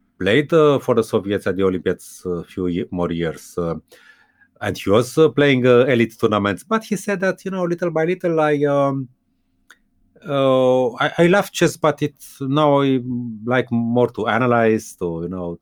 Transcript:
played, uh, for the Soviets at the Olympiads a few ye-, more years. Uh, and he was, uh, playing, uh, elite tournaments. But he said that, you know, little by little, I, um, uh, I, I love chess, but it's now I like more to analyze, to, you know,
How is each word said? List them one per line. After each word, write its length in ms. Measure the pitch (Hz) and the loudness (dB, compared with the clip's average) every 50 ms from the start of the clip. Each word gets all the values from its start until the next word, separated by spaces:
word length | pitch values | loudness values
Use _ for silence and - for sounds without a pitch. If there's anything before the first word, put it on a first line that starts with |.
| _ _ _ - | _ _ _ -4
played, 340 | 92 95 113 147 143 - | -2 0 2 2 0 2
uh, 260 | 170 160 151 147 139 123 | 2 2 4 4 2 0
for 160 | - - 123 | 0 0 0
the 80 | 113 110 | 0 0
Soviets 420 | - - 107 95 101 104 95 - | 0 -2 -4 -2 -2 -4 -4 -4
at 100 | 101 90 | -4 -2
the 80 | 92 95 | 0 0
Olympiads 580 | 95 92 85 - 92 90 - - - - - - | 0 0 -2 -2 -4 -4 -4 -10 -18 -20 -12 -8
a 180 | 90 87 85 78 | -8 -8 -8 -8
few 220 | - - 98 92 90 | -10 -8 -6 -4 -4
ye-, 160 | 85 92 - - | -4 -4 -6 -6
more 200 | 95 85 87 80 | -6 -4 -4 -4
years. 460 | 82 85 82 80 76 - - - - 90 | -4 -4 -4 -6 -6 -10 -16 -12 -8 -6
Uh, 180 | 85 82 80 78 - _ - - _ - _ _ _ _ _ _ _ _ _ _ | -6 -6 -6 -8 -12 _ -20 -20 _ -20 _ _ _ _ _ _ _ _ _ _
and 160 | 107 104 90 | -8 -8 -6
he 140 | - - 98 | -6 -2 2
was, 260 | 98 120 120 120 - | 2 2 2 0 2
uh, 140 | 160 160 147 | 2 2 2
playing, 360 | - 139 143 143 135 127 120 | 4 2 2 2 2 2 4
uh, 200 | 127 123 120 131 | 4 6 6 4
elite 320 | 143 127 117 117 113 - - | 4 2 2 0 0 0 -2
tournaments. 440 | 117 107 104 104 98 101 92 - - | -2 0 0 0 0 0 -2 -4 -4
But 200 | - 220 220 220 | -4 -4 -4 -4
he 120 | - 208 | -6 -8
said 240 | - - 208 202 175 | -6 -4 -6 -4 -2
that, 220 | 190 190 180 - - | -2 -4 -4 -4 -8
you 40 | 190 | -8
know, 140 | 190 185 180 | -6 -4 -4
little 260 | 175 170 170 180 170 | -4 -4 -4 -4 -4
by 140 | 156 160 160 | -2 -2 -2
little, 340 | 170 185 165 - 170 165 160 | -2 -2 -2 -4 -2 0 0
I, 220 | 151 151 151 143 147 | 0 0 0 0 0
um, 440 | 143 143 139 139 139 139 139 131 - _ _ _ _ _ _ _ _ _ _ _ _ - _ _ _ _ _ _ _ _ _ - - | 0 0 0 0 0 -2 -4 -8 -10 _ _ _ _ _ _ _ _ _ _ _ _ -20 _ _ _ _ _ _ _ _ _ -10 -6
uh, 640 | 143 139 135 135 131 131 127 127 127 127 131 117 117 | -2 0 2 2 4 4 4 4 4 2 2 0 -2
I, 160 | - 143 151 - | -2 -4 -2 2
I 100 | - 170 175 | 2 4 4
love 220 | 190 202 - - | 4 2 0 -2
chess, 280 | - - 175 151 - - | -2 0 0 0 0 0
but 240 | - 151 147 - | 0 0 0 0
it's 400 | 147 143 - _ - - - - | -4 -6 -6 _ -20 -20 -12 -10
now 400 | 139 131 143 151 151 147 143 139 | -6 -2 0 2 4 4 4 4
I 180 | 139 135 131 127 123 127 123 123 120 117 110 104 110 | 2 2 0 0 -2 -4 -6 -6 -6 -8 -10 -10 -4
like 260 | 120 127 127 123 - | -2 0 -2 0 0
more 360 | 120 117 117 117 120 123 123 117 | -2 -2 0 0 2 2 2 0
to 160 | - - 107 | 0 -4 -2
analyze, 680 | 113 107 117 127 123 120 117 113 110 110 107 - - - | -2 0 0 2 2 2 2 4 2 2 0 -2 -8 -10
to, 240 | - 92 85 82 82 | -8 -8 -6 -6 -6
you 80 | 85 87 | -8 -8
know, 240 | 92 92 87 87 85 - | -8 -8 -8 -10 -10 -10